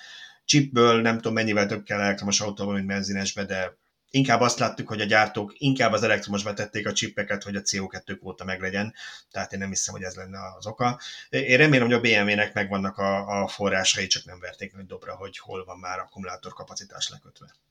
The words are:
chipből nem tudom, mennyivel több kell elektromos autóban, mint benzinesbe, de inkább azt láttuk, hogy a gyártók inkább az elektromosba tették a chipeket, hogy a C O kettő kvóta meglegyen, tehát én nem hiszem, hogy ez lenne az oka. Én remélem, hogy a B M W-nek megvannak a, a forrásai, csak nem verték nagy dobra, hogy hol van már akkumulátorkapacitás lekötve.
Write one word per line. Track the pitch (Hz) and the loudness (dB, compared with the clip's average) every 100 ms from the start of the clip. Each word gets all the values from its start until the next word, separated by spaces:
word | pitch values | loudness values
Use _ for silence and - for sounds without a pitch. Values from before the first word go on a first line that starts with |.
| - - - _ | -20 -20 -20 _
chipből | - 147 135 123 117 113 | 2 2 4 6 6 6
nem | 117 113 | 4 0
tudom, | 117 | 0
mennyivel | 113 110 104 101 | 0 2 2 2
több | 107 | -2
kell | - 101 | -4 0
elektromos | 101 98 101 101 | 0 0 0 -2
autóban, | 104 101 101 | -2 -4 -4
mint | 101 95 | -2 -2
benzinesbe, | 98 98 98 95 104 | -4 -2 -4 -4 -4
de | 98 95 90 - _ _ _ | -4 -4 -4 -8 _ _ _
inkább | 135 131 120 | 2 4 4
azt | 120 - | 4 2
láttuk, | 113 - 107 | -2 -2 -8
hogy | 107 | -4
a | |
gyártók | 104 107 104 110 101 - | 2 4 4 0 -6 -2
inkább | 143 131 113 | 0 4 4
az | 104 | 4
elektromosba | 110 101 101 101 104 | 2 2 0 -4 -4
tették | 104 104 110 104 | -6 -6 -4 -4
a | |
chipeket, | 101 107 104 101 101 | -2 -4 -4 -4 -4
hogy | 104 98 | -6 -6
a | |
C | - | -4
O | 98 95 | -4 -4
kettő | 92 - 98 | -10 -12 -12
kvóta | 95 - | -12 -10
meglegyen, | 92 92 95 98 107 - - - _ | -8 -6 -4 -2 -4 -8 -18 -18 _
tehát | 98 92 | -10 -8
én | 98 | -6
nem | 98 | -6
hiszem, | 92 - | -4 -6
hogy | 95 | -6
ez | 92 | -10
lenne | 92 95 95 95 92 | -12 -14 -12 -14 -12
az | 107 | -10
oka. | 113 123 123 - - - | -2 -2 -2 -10 -16 -6
Én | 131 127 127 | -2 4 6
remélem, | 156 135 120 | 8 6 6
hogy | |
a | 117 | 4
B | 117 104 | 6 4
M | 101 | 4
W-nek | 104 104 | 2 2
megvannak | 107 98 101 98 101 | 0 -2 -2 -2 -2
a, | 98 98 101 101 | 0 0 0 -2
a | 95 | -2
forrásai, | - 98 95 92 104 92 | -2 0 2 2 0 0
csak | - | -2
nem | 85 90 | -6 -16
verték | 90 - 95 | -16 -12 -14
nagy | 101 92 | -14 -16
dobra, | 92 - | -14 -14
hogy | 92 95 - | -12 -14 -16
hol | - 95 | -14 -14
van | 92 90 | -14 -12
már | 90 92 | -10 -8
akkumulátorkapacitás | 92 101 92 92 92 - 92 92 98 - - | -10 -12 -12 -12 -14 -16 -14 -16 -14 -10 -10
lekötve. | - _ _ - _ _ | -10 _ _ -20 _ _